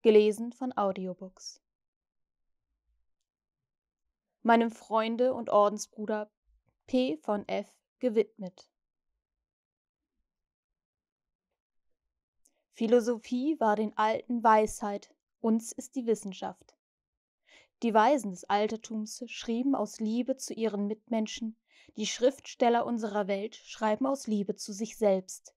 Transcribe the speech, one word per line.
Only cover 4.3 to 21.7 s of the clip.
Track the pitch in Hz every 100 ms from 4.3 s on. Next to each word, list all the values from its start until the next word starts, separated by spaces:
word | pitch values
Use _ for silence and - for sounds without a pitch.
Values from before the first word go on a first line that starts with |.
| _
Meinem | 226 233 233
Freunde | 226 - 214 220 226 254
und | 254 233
Ordensbruder | 208 208 208 - - 208 214 214 _ _ _ _ _ -
P | 254 262 302
von | - 208 -
F | 190 202 _ _ _
gewidmet. | 254 220 208 - 185 - _ _ _ _ _ _ _ _ _ _ _ _ _ _ _ _ _ _ _ _ _ _ _ _ _ _ _ _ _ _ _ _ _ _ _ _ _ _ _ _ _
Philosophie | - 226 247 220 226 - 247 277 311
war | 220 208
den | 214 -
Alten | 214 226 - 240
Weisheit, | 226 220 214 - 208 202 - _ _ _
uns | 226 226 226
ist | - - 277
die | 226
Wissenschaft. | 214 196 185 190 180 _ _ _ _ _ _ _ _ _ - _ _
Die | 233
Weisen | 214 226 294 208
des | 180
Altertums | - 202 214 220 - 220 214 - 240
schrieben | - - 233 269 269
aus | 214 -
Liebe | 220 233 247 262
zu | -
ihren | 220 220 202 202
Mitmenschen, | 220 _ 226 214 - 220 220 _